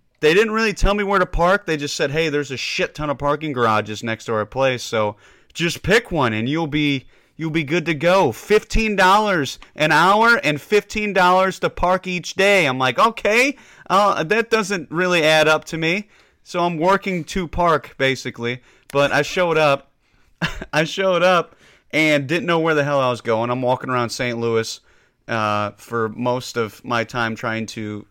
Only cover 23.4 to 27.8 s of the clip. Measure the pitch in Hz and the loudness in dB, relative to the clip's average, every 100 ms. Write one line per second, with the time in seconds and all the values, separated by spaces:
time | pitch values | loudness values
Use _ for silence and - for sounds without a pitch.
23.4 | 120 127 127 127 131 127 117 - 127 117 | 0 -2 0 -2 -2 -2 -2 -4 -6 -2
24.4 | 117 113 113 - _ _ _ _ - 113 | 0 0 -2 -8 _ _ _ _ -6 -2
25.4 | 107 104 104 - - 117 113 107 123 123 | 0 -2 -4 -8 -8 -4 -4 -4 -4 -4
26.4 | - 120 110 - - 120 113 127 113 110 | -4 -4 -6 -6 -6 -4 -4 -4 -4 -4
27.4 | 120 110 110 - | -6 -6 -8 -10